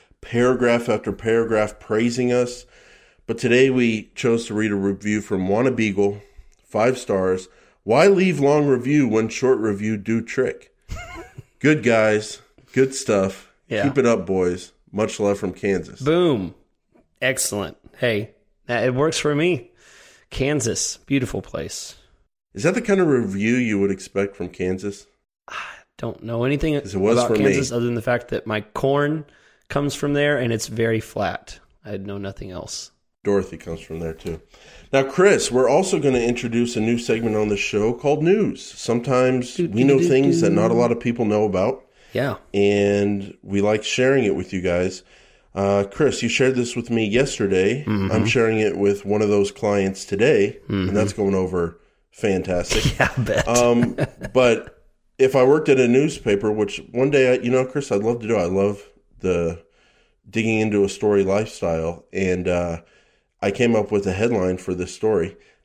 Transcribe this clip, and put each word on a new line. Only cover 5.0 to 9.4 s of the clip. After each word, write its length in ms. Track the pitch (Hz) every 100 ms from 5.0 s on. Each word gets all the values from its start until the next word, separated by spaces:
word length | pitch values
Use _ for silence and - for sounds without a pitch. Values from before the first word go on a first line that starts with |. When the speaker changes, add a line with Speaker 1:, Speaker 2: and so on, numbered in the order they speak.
| 104 107
Speaker 1:
from 280 | 101 98 92
Wanna 220 | 101 131
Beagle, 500 | 117 110 98 101 104 - - - _
five 340 | _ 110 117 127
stars. 520 | - 98 92 92 - _ _ _
"Why 240 | - 120 185
leave 320 | 190 185 147
long 260 | 139 151 147
review 440 | 127 120 147 127
when 180 | 107 110
short 300 | -